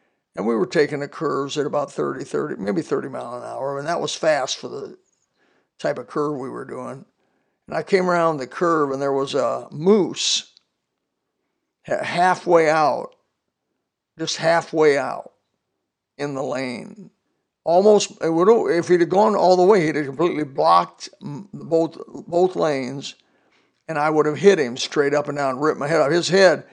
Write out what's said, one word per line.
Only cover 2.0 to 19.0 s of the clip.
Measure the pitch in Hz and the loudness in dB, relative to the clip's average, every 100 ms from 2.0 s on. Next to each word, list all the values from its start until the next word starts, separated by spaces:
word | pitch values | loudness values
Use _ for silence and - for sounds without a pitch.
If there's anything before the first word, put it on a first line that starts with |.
| 143 135 | -6 -6
thirty, | 139 147 151 135 | -6 -6 -6 -6
maybe | 196 185 | -4 -4
thirty | - 139 139 | -2 -4 -4
mile | 127 123 123 | -10 -10 -12
an | |
hour, | 113 117 135 139 | -10 -8 -6 -6
and | 147 | -4
that | 170 | -4
was | 147 - | -4 -2
fast | 165 147 - - | 0 0 -2 -6
for | 123 | -10
the | 123 104 - _ _ _ _ _ _ _ _ | -12 -12 -16 _ _ _ _ _ _ _ _
type | 156 147 | -6 -6
of | 123 | -8
curve | 156 147 147 | -6 -4 -6
we | 131 | -10
were | 120 | -12
doing. | 135 127 123 135 - _ _ _ _ _ - | -12 -12 -12 -14 -20 _ _ _ _ _ -10
And | 156 | -8
I | |
came | 160 190 180 | 0 0 2
around | 175 165 151 | 2 2 0
the | 123 | -6
curve, | - 175 160 143 | -2 0 2 0
and | 135 | -2
there | 139 | -2
was | 139 139 139 | -2 -2 0
a | 117 123 123 | 0 -2 -8
moose | 143 175 214 147 - - - - _ _ _ _ _ _ _ _ _ _ _ _ _ - | -4 2 4 2 -2 -2 -4 -6 _ _ _ _ _ _ _ _ _ _ _ _ _ -8
ha-, | - | -6
halfway | - 175 185 175 175 170 156 | -4 0 0 0 2 4 4
out, | 160 147 120 - _ _ _ _ _ _ _ _ _ _ - | 2 2 0 -8 _ _ _ _ _ _ _ _ _ _ -10
just | 160 - | -8 -2
halfway | 165 170 - 160 156 139 | 2 0 0 2 4 4
out | 127 - - _ _ _ _ _ _ _ _ - | -2 -8 -12 _ _ _ _ _ _ _ _ -10
in | 143 135 | -8 -6
the | |
lane. | 139 131 131 113 - 92 185 _ _ _ _ _ | -6 -4 -6 -8 -12 -18 -20 _ _ _ _ _
Almost, | - 170 208 208 - - | 0 4 6 6 4 -6
it | 156 | -2
would, | 165 185 233 120 | 2 4 4 4
if | 165 165 | 0 2
he'd | 180 | 2